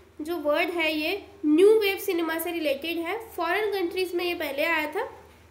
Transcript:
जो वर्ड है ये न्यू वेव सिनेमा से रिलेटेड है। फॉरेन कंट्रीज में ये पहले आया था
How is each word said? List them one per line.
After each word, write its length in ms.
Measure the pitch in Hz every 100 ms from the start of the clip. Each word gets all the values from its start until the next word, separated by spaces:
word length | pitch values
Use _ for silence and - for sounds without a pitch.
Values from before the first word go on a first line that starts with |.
| - -
जो 160 | 311 339
वर्ड 340 | 294 302 359
है 240 | 349 311
ये 320 | 311 311 392 - - 302
न्यू 340 | 311 403 440
वेव 180 | 403 381
सिनेमा 400 | - 339 330 330
से 140 | 339
रिलेटेड 460 | 339 302 269 330 339
है। 320 | 330 427 -
फॉरेन 420 | - 330 381 427
कंट्रीज 420 | 392 349 370 359
में 100 | 349
ये 100 | 359
पहले 300 | 349 294 269
आया 260 | 330 320 302
था 180 | 370 494 - - - -